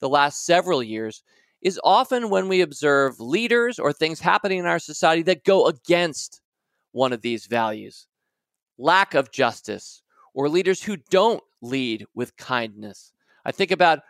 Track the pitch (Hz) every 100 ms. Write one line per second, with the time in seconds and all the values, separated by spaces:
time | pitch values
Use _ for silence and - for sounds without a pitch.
0 | 135 143 143 - - 170 180 147 113 110
1 | 110 - _ _ _ _ 185 - - 208
2 | 262 247 226 190 190 185 165 139 147 139
3 | 135 113 117 185 233 240 240 233 147 147
4 | 156 160 175 196 202 185 175 170 - 147
5 | 165 165 165 165 - 190 143 151 - 170
6 | 175 - - - _ _ _ _ _ 117
7 | 131 117 117 113 - 117 110 107 101 -
8 | _ _ _ _ _ _ _ - 143 185
9 | 196 143 131 - 120 - - 101 - -
10 | _ _ _ 135 147 175 185 185 214 185
11 | - 185 226 220 - _ 120 135 127 107
12 | 104 120 123 - - 123 113 104 107 -
13 | - _ _ _ - - 180 180 170 151
14 | -